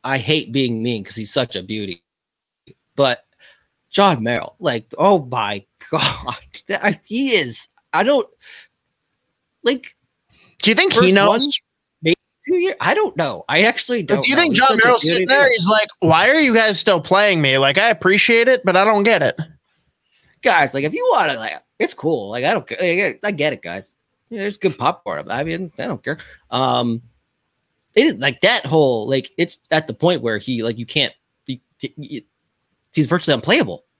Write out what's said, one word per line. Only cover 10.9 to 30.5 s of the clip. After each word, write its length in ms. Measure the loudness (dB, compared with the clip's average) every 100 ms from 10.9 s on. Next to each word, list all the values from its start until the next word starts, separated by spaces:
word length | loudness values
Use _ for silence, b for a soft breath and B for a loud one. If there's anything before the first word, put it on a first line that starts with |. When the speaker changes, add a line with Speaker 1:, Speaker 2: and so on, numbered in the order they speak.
Speaker 2:
he 60 | 4
Speaker 1:
first 140 | 4
Speaker 2:
knows? 140 | 6 4 2
Speaker 1:
one, 100 | -2 -6 _ _ _ _
maybe 140 | -2 -2 _ _ -4
two 100 | -2
years? 180 | -2 -2
I 140 | -2
don't 220 | 0 -2 -2
know. 280 | -4 -4 -2
I 140 | 2
actually 400 | 2 0 -4 -4
don't 200 | -2 0
Speaker 2:
Do 60 | 2
you 60 | 2
Speaker 1:
know. 60 |
Speaker 2:
think 100 | 2 4
Speaker 1:
He's 40 |
Speaker 2:
John 80 | 4
Speaker 1:
such 100 | 4
a 20 | 4
Speaker 2:
Merrill's 160 | 4
Speaker 1:
good 60 | 2
Speaker 2:
sitting 180 | 0 2
there? 140 | 4
Speaker 1:
idea. 120 | 4
Speaker 2:
He's 140 | 2 2
like, 200 | 2 0 -2
"Why 300 | 2 4 4
are 100 | 4
you 140 | 4
guys 260 | 4 2 0
still 220 | 2 0
playing 400 | 2 2 4 2
me? 160 | 2 2
Like, 200 | 2 2
I 120 | 2
appreciate 580 | 2 2 2 4 4 4
it, 160 | 2
but 120 | 2 2
I 100 | 4
don't 180 | 2
get 180 | 2 2
it." 160 | 0 -2 -12 -14 _ _ _ _ _ _ _ _
Speaker 1:
Guys, 320 | 2 2 2
like, 100 | 0
if 100 | -4
you 140 | -2 0
wanna, 240 | 2 0 -2
like, 180 | -8 -10 _ _
it's 140 | -6
cool. 360 | -4 -4 -4 -6
Like, 140 | -4 -2
I 80 |
don't 140 | -2 -4
care. 100 | -4
Like, 400 | -2 0 -2 -4
I, 40 | -8
I 40 |
get 220 | -2 -4
it, 80 | -4
guys. 360 | -10 -12 -14 _ _ _ _
Yeah, 100 | -8
there's 180 | -8 -4
good 200 | -6 -2
popcorn. 520 | -4 -4 -8 -10 -8
I 120 | -8
mean, 280 | -6 -8 -10 -10
I 60 | -8
don't 160 | -8
care. 140 | -8 -10 B B _
Um, 500 | -4 -2 -2 -2 -6 _ _ _ _ _ _ _ _ _ 2
it 100 | 2
is, 100 | 0
like, 260 | -4 0
that 240 | 0 0 0
whole, 420 | 2 2 0 -2
like, 220 | -4 -4 -6
it's 200 | -6 -6 _
at 160 | -2 -2
the 60 |
point 280 | -2 0 0
where 160 | -2 -4
he, 240 | -4